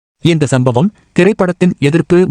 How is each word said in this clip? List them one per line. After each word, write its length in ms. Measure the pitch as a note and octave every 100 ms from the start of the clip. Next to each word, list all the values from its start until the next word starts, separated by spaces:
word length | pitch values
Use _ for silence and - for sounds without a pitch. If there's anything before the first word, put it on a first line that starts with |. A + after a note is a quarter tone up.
| _ _
இந்த 200 | E3 E3 C#3+
சம்பவம் 400 | C3 B2+ A#2+ F#3+ - _ -
திரைப்படத்தின் 580 | F3 A#3 F#3 F3 F3+ - C#3+
எதிர்ப்பு 300 | D#3+ - F3 F3+